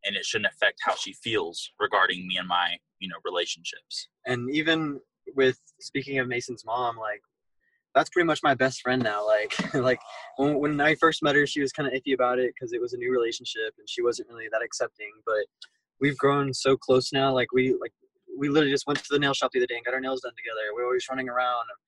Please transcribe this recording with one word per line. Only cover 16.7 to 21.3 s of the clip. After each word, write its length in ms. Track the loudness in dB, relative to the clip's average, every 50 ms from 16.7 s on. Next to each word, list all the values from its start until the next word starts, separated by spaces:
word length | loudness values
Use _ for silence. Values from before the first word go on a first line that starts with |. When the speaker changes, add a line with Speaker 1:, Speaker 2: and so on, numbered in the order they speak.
| 2 2
Speaker 2:
close 340 | 4 4 4 4 4 2
now. 220 | 0 2 2 4 2
Like, 180 | 2 0 2
we, 240 | 2 2 4 4 2 0
like, 120 | -2 -8 _ _ _ _ _ _ _ _ -8 -4
we 100 | -2 2
literally 240 | 4 4 4 4
just 160 | 2 0 0 0
went 120 | -4 -4
to 80 | -2 0
the 100 | 0 2
nail 140 | 2 2 0
shop 180 | 0 0 0
the 80 | 2 2
other 80 | 0 0
day 80 | -2
and 100 | -6 -4
got 80 | -4 -4
our 60 | -2
nails 220 | -2 -2 -4 -4
done 120 | -6 -10 -12 -10
together. 360 | -10 -8 -6 -6 -4 -4 -4
We're 120 | -2 -2
always 200 | 0 0 0 0 -2
running 200 | -6 -6 -6 -4